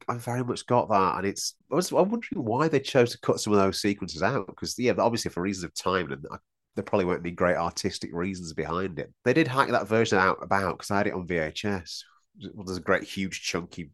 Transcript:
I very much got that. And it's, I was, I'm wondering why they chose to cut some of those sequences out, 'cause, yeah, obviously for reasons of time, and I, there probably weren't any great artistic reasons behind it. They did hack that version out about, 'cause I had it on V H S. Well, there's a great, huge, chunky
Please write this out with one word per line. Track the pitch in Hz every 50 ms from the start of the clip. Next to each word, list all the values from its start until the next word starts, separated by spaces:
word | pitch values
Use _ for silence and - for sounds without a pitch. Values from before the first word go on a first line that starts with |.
| - -
I | -
very | 120 - 120 120 127
much | 127 120 110 - -
got | - 123 120 - 87
that. | 110 98 95 90 - 90
And | 92
it's, | 101 - - - - - _ _ -
I | -
was, | 156 180 -
I'm | 135 135 180 202
wondering | 226 233 233 - - 196
why | 127 107 110 127 156 160
they | 151 135
chose | 135 - - 135 120 117
to | - -
cut | - - 117 117
some | - 110
of | 104 101
those | 98 98 92 -
sequences | - 104 101 - 98 85 82 78
out, | 92 104 139 120 95 - -
'cause, | - - - - -
yeah, | 123 120 98 98
obviously | 98 117 117 110 - 85
for | - 87
reasons | 87 101 101 90 85
of | 80 -
time, | - - 92 92 92 87 71
and | 69 69 71 -
I, | - - _ _ _ _ _ _ _
there | - 98
probably | - - 104 92
weren't | 90 90 78 85
any | 87 87
great | 82 92 87 85
artistic | 76 85 85 - - - 95 - - - - -
reasons | 85 90 98 95 90 87 82 78
behind | 78 76 73 82 90 95 95 85 71
it. | - - - _ -
They | 120 123
did | 160 165 127
hack | 123 135 131 -
that | 120 113 - 101
version | 110 113 113 110 107 95
out | 92 92 - -
about, | - 90 95 98 98 87 - -
'cause | - -
I | 104 98
had | 107
it | 107 -
on | 92 90
V | 82 90
H | 85 78 78 - - -
S. | 104 101 92 92 - - - - _ _ _ _ _ _ - - 95
Well, | - - 98
there's | 92 92
a | 90
great, | - - 95 -
huge, | - - - 98 98 92 - -
chunky | - - - 87 87 - - - 85 73